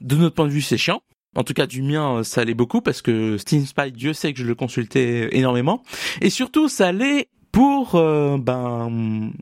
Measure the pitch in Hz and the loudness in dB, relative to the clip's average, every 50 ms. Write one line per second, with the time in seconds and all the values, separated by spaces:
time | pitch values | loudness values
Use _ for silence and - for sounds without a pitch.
0 | - 123 139 156 170 160 - - 156 147 143 147 139 - 123 110 - 165 185 254 | -4 0 2 4 4 2 2 0 0 0 0 -2 -2 -2 -2 0 0 -2 -2 -4
1 | - _ _ _ _ _ _ - 127 - 151 - 139 - 127 131 135 139 147 156 | -6 _ _ _ _ _ _ -4 -4 -2 -2 -2 -2 -2 -2 -4 -2 -2 0 0
2 | 151 139 123 113 110 - - - 117 117 117 117 123 120 - 233 - - 135 - | 0 0 -2 -2 -4 -2 -2 -2 0 0 0 0 0 0 0 0 0 0 -4 -2
3 | - 123 113 110 110 110 107 101 - - 160 147 139 135 - - 143 135 123 113 | -2 0 0 0 0 -2 -2 -4 -2 0 0 0 0 0 -4 -4 -4 -4 -6 -6
4 | 123 147 156 - - 156 135 127 123 117 120 - 131 120 - 127 117 - - 135 | -4 -4 -4 -2 -4 -4 -4 -4 -4 -4 -2 -4 -4 -4 -4 -4 -6 0 0 0
5 | 127 120 120 120 113 - - 131 131 127 123 123 123 151 208 254 - - - - | 0 2 0 -2 -2 0 2 2 2 2 2 2 2 0 0 -2 -4 -12 -12 -8
6 | - - - - - 202 - - 254 254 - 311 311 269 - - 196 180 180 196 | -8 -8 -4 0 0 0 2 0 -4 0 2 2 2 2 2 2 2 2 2 0
7 | 254 277 285 285 - - _ _ _ _ - 214 262 285 277 277 254 - - 170 | 0 0 0 0 -2 -4 _ _ _ _ 4 6 6 6 6 2 0 2 2 4
8 | 165 156 156 151 147 143 143 139 123 123 127 127 123 123 120 117 117 117 117 117 | 4 4 4 2 2 2 0 0 0 -2 -2 -2 -2 -4 -4 -4 -4 -4 -4 -2
9 | 113 110 110 110 110 110 - - | -2 -2 -2 -4 -4 -6 -8 -12